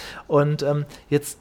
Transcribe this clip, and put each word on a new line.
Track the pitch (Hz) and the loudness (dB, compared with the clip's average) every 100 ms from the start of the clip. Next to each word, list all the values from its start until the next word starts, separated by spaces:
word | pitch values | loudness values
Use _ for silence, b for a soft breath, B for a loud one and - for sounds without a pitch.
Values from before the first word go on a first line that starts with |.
| B B - | B B 0
Und, | 147 147 151 | 2 2 2
ähm, | 143 147 139 B - | 0 0 -4 B -2
jetzt | 143 - - | 0 0 -10